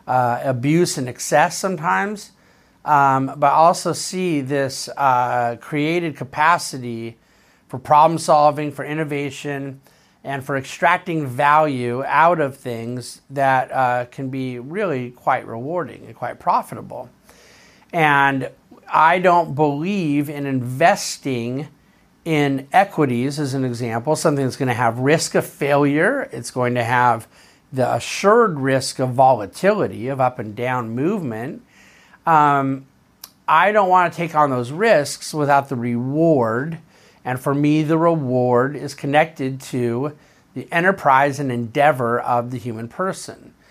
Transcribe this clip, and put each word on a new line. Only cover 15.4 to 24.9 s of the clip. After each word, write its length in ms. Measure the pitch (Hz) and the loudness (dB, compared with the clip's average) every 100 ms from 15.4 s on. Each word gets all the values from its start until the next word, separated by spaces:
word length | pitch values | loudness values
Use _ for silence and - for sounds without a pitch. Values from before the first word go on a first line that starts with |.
| 107 | -4
rewarding 580 | 113 135 175 131 104 110 | -10 -6 -6 -6 -10 -18
and 100 | 113 | -12
quite 240 | 120 123 | -10 -6
profitable. 720 | 175 226 - 110 104 120 127 _ _ - _ _ _ _ - | -2 -2 -2 -12 -14 -16 -16 _ _ -20 _ _ _ _ -8
And 580 | 175 156 143 139 135 127 - _ - - | 0 2 4 4 0 -6 -12 _ -20 -2
I 260 | 151 160 185 | 4 4 4
don't 380 | 180 175 156 139 | 4 2 2 0
believe 720 | 151 143 175 202 160 143 143 | 0 0 -4 -2 0 -2 -2
in 160 | 143 139 | -6 -4
investing 1200 | 131 123 127 165 202 - - 143 123 117 131 147 _ _ _ _ _ | -4 -4 2 4 4 -2 -8 -6 -4 -4 -6 -10 _ _ _ _ _
in 440 | 165 151 143 135 135 | -2 0 0 -2 0
equities, 680 | 180 202 - 139 120 135 147 | 2 2 0 0 0 -2 -4
as 140 | 143 | -4
an 100 | 135 127 | -2 -4
example, 500 | 117 120 117 123 156 | -4 -4 -4 -2 0
something 300 | 165 139 131 | 2 0 -2
that's 120 | - | -2
gonna 160 | 127 | -2
have 260 | 113 120 | 0 0